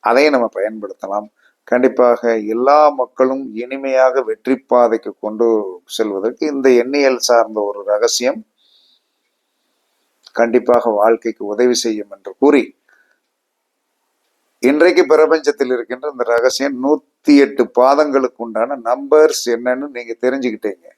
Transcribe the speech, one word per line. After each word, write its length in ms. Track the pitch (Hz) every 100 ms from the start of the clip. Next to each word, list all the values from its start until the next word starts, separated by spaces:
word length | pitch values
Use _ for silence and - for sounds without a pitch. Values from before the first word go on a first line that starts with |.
| 107
அதை 140 | 123 151
நம்ம 140 | 135 113 -
பயன்படுத்தலாம். 680 | 107 110 101 95 98 104 107 _ _ _ -
கண்டிப்பாக 500 | 123 131 131 123 120 117 113 107
எல்லா 260 | 113 131 147 151 139
மக்களும் 420 | 123 - 131 135 131 107
இனிமையாக 580 | 123 135 135 131 131 127 113
வெற்றி 260 | 113 - 127 _
பாதைக்கு 400 | 123 120 113 - -
கொண்டு 220 | 104 110 117 110 98 90 _ -
செல்வதற்கு 460 | 107 95 107 127 151
இந்த 120 | 139 131 120
எண்ணியல் 400 | 123 143 139 123 -
சார்ந்த 300 | 117 110 107 101
ஒரு 100 | 101 101
ரகசியம் 500 | 104 113 - 123 226 - _ _ _ _ _ _ _ _ _ _ _ _ _ _ _ _ _ - -
கண்டிப்பாக 500 | 117 123 120 120 117 104
வாழ்க்கைக்கு 420 | 110 113 117 107 101
உதவி 220 | 104 123 117
செய்யும் 300 | 117 107 101
என்று 160 | 98 101 -
கூறி, 220 | 139 143 - _ _ _ _ _ _ _ _ _ _ _ _ _ _ _ _ _ _ _ 123
இன்றைக்கு 340 | 151 175 170 147
பிரபஞ்சத்தில் 580 | 156 151 160 147 143 131
இருக்கின்ற 300 | 127 117 127 147
இந்த 100 | 131 117
ரகசியம் 400 | 117 127 - 139 127
நூத்தி 500 | 135 151 _ _ - 143
எட்டு 180 | 139 139 117 -
பாதங்களுக்கு 640 | 131 143 151 135 131 _
உண்டான 320 | 117 107 120 139 117
நம்பர்ஸ் 540 | 127 139 156 156 - 120
என்னன்னு 320 | 117 123 127 143 123
நீங்க 160 | 117 113
தெரிஞ்சுக்கிட்டீங்க. 640 | 127 135 123 110 107 95 -